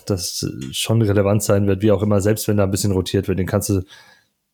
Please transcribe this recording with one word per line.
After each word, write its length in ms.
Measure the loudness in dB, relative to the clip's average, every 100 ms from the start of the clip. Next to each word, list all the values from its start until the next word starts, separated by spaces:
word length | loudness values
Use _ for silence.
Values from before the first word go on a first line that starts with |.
| -6
das 440 | -6 -6 -8 -10 -10 -10
schon 320 | -6 -2 2
relevant 400 | 2 2 2 2
sein 240 | 2 2 2
wird, 160 | 2
wie 80 | 2
auch 100 | 2
immer, 200 | 2 2
selbst 260 | 2 0 0
wenn 100 | 0
da 60 |
ein 80 | 0
bisschen 200 | 0 0
rotiert 360 | 0 0 -2 -2
wird, 100 | -2
den 80 | -2
kannst 240 | -2 0
du 140 | -2 -4 -12 -20 _ _ _ _